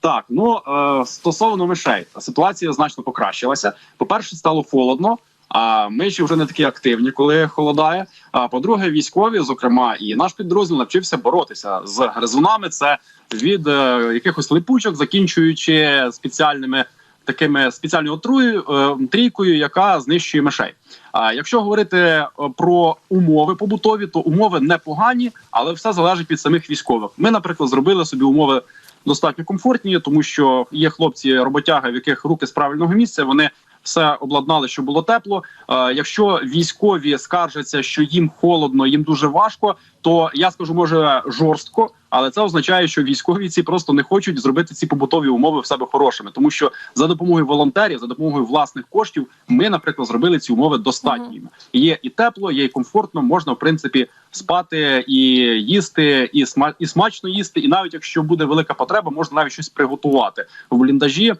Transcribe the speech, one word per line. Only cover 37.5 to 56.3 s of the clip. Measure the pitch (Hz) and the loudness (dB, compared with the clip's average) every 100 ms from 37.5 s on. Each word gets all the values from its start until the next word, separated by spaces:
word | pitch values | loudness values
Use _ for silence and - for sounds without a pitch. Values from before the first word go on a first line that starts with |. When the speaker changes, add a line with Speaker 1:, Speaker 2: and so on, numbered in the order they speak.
| 151 135 143 | -6 -6 -4
Speaker 1:
що | 135 - | -4 -2
їм | 147 170 160 - | 0 2 0 0
холодно, | 170 170 147 131 135 | 0 2 2 2 2
їм | 147 | 2
дуже | 151 147 147 | 0 0 0
важко, | 156 214 - 208 185 _ _ | 2 0 0 -2 -4 _ _
то | 165 165 160 | 0 2 0
я | 143 180 | 0 -2
скажу, | - 165 | -2 -4
може, | 165 165 160 151 131 139 | -2 2 2 2 2 -2
жорстко, | 120 160 147 - - 226 _ _ | 0 0 0 -2 -2 -2 _ _
але | 127 131 | 0 0
це | 208 | 0
означає, | 208 160 139 185 165 | 0 0 2 2 2
що | 156 | 0
військові | 135 139 - 185 190 | 0 0 0 -2 0
ці | 175 | -2
просто | 165 180 165 | 0 -2 2
не | 143 | 0
хочуть | 135 196 190 147 | 2 0 0 -2
зробити | 135 139 170 | 0 0 -2
ці | - 160 | -4 -4
побутові | 143 135 165 143 | -2 0 0 2
умови | 120 151 151 | 2 2 0
в | - | -4
себе | 135 127 | -6 -2
хорошими, | 139 139 - 104 | 2 2 0 -12
тому | 110 147 | 0 0
що | - 143 - - | 2 -2 -2 -14
за | - 156 | -2 0
допомогою | 170 175 165 139 | 0 2 2 2
волонтерів, | 147 147 190 208 139 | 2 2 2 0 -2
за | 120 | -8
допомогою | 123 156 143 | -4 -2 -2
власних | 117 147 143 135 123 | 0 0 -2 -6 -4
коштів | 202 220 - 131 _ - | -2 -2 -4 -8 _ 0
ми, | 123 214 | 2 2
наприклад, | 175 156 156 120 | 0 -4 -6 -4
зробили | 117 165 165 | 0 2 0
ці | - | 0
умови | 117 151 139 | 0 2 0
достатніми. | 110 127 254 240 240 233 | -2 -4 -4 -4 -8 -16
Speaker 2:
Мгм. | - _ - | -20 _ -4
Speaker 1:
Є | - 165 156 | 0 2 0
і | 123 | -6
тепло, | - 233 196 196 | -2 -2 0 -6
є | 139 | -2
і | 135 | -2
комфортно, | 135 123 214 208 160 | -2 -2 -2 -2 -2
можна, | 127 175 151 | 0 0 -2
в | 120 | -2
принципі, | 151 160 139 131 120 _ _ | 0 -2 0 -2 -2 _ _
спати, | - - 175 175 160 147 135 127 | -16 -4 -2 -2 -4 0 0 0
і | 135 131 127 123 113 | 2 4 4 2 0
їсти, | 107 196 - - 151 139 123 | 0 0 0 0 2 2 2